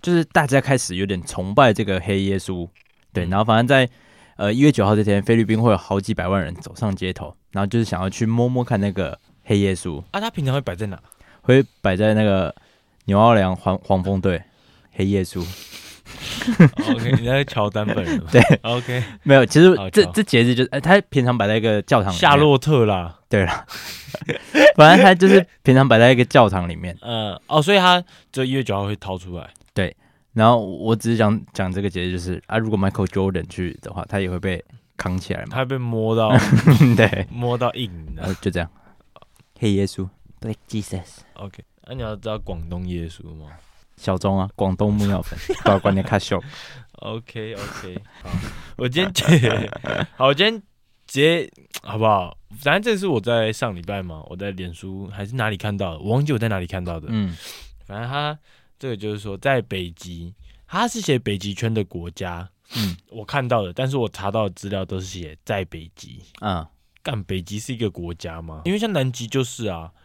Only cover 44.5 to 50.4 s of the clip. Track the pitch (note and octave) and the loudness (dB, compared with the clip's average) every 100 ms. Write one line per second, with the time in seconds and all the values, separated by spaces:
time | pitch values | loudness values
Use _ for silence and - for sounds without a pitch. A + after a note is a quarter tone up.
44.5 | - F#2+ F#2 G#2 G#2 G2+ F#2+ F2 - - | -4 -4 0 0 0 0 -2 -4 -10 -8
45.5 | - - G2 G2+ F#2+ F#2 G2+ - F#2 C#3 | -4 0 2 2 -2 0 -2 -2 -6 -6
46.5 | - - - - - - A2+ A2+ A#2 G#2+ | -18 -20 -20 -20 -20 -14 -14 -14 -14 -14
47.5 | G#2+ G2+ - F#2+ F2+ G2+ - - F#2 - | -12 -12 -12 -14 -16 -18 -20 -10 -8 -8
48.5 | - - - B2+ B2+ F#3+ F3+ - E3 A#2+ | -12 -18 -8 -6 -2 -4 -2 4 4 4
49.5 | G#2+ - - - - - _ C3 C#3 | 0 -4 -10 -8 -6 -6 _ 0 2